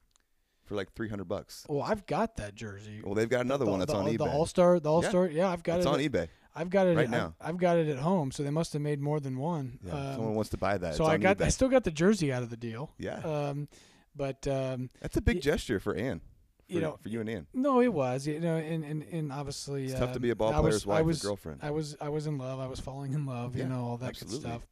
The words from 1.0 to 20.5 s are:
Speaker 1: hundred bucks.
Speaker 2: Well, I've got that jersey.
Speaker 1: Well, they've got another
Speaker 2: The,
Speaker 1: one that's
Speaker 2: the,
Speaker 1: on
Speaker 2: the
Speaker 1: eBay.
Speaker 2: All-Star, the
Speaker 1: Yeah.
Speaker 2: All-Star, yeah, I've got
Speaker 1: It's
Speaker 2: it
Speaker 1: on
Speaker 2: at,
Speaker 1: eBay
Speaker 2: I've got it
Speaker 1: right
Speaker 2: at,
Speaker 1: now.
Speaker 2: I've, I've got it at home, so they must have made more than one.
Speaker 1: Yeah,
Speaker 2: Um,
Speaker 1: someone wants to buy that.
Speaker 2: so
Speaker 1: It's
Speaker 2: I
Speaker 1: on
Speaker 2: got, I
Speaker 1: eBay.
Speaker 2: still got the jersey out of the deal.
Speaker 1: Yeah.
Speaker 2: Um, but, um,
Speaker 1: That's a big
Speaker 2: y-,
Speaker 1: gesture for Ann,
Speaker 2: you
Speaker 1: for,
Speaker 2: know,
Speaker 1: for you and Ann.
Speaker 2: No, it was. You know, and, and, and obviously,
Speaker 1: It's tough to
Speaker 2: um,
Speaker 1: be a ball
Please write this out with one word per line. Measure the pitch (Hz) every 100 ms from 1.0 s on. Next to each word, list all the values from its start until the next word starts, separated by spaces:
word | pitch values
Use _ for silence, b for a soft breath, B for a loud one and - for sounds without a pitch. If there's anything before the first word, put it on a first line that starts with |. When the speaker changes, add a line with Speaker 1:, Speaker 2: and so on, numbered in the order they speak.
| 110
Speaker 1:
hundred | 104 90
bucks. | 98 - - -
Speaker 2:
Well, | 143
I've | 127 214 -
got | 151 220 -
that | 104
jersey. | 101 110 98 107 104
Speaker 1:
Well, | -
they've | 104 113
got | 120
another | 123 139
Speaker 2:
The, | 117
Speaker 1:
one | 95
that's | 92
Speaker 2:
the, | 104
Speaker 1:
on |
Speaker 2:
the | 95 113
Speaker 1:
eBay. | 151
Speaker 2:
All-Star, | 151 165 - 180 175
the | 151
Speaker 1:
Yeah. |
Speaker 2:
All-Star, | 160 175 185 180
yeah, | 151 190
I've | 175
got | 170 170
Speaker 1:
It's | 170
Speaker 2:
it |
Speaker 1:
on | 143
Speaker 2:
at, | 147
Speaker 1:
eBay | 107 82 b b
Speaker 2:
I've | - 170
got | 196 185
it | 170
Speaker 1:
right |
Speaker 2:
at, | -
Speaker 1:
now. | 226 92 82
Speaker 2:
I've, | -
I've | 175
got | 175 170
it | 156
at | 135
home, | 151 190 139
so | 131
they | 143
must | 147 160
have | 151
made | 147 147
more | 143 151
than | 139 131
one. | 147 170 131 123 95
Speaker 1:
Yeah, |
Speaker 2:
Um, | 160 139 135
Speaker 1:
someone | 110
wants | 107 104
to | -
buy | 95 101
that. | 85 76
Speaker 2:
so |
Speaker 1:
It's | 156
Speaker 2:
I |
Speaker 1:
on | 156
Speaker 2:
got, | 175 196
I | 160
Speaker 1:
eBay. |
Speaker 2:
still | - 262
got | 254
the | 202
jersey | 151 175 214 151
out | 127
of | 120
the | 117
deal. | 117 113 151 -
Speaker 1:
Yeah. | 92 -
Speaker 2:
Um, | 175 151 143 143 147 b b b b 143
but, | 139 131 143
um, | 135 131 131 127 -
Speaker 1:
That's | 147 -
a |
big | - 220
Speaker 2:
y-, |
Speaker 1:
gesture | 139 - - 101
for | 104
Ann, | 90 131 87 - - _ _ -
Speaker 2:
you | 180
Speaker 1:
for, | 160
Speaker 2:
know, | -
Speaker 1:
for | -
you | 113
and | 107
Ann. | 110 73
Speaker 2:
No, | 254 277 254
it | 247
was. | 180 131 127 143
You | 151
know, | 170 160
and, | 156 165
and, | 147 156
and | 151 170 151
obviously, | 139 143 143 - 139
Speaker 1:
It's | 131
tough | 131 127
to | 127
Speaker 2:
um, |
Speaker 1:
be | 120
a | 110
ball | 110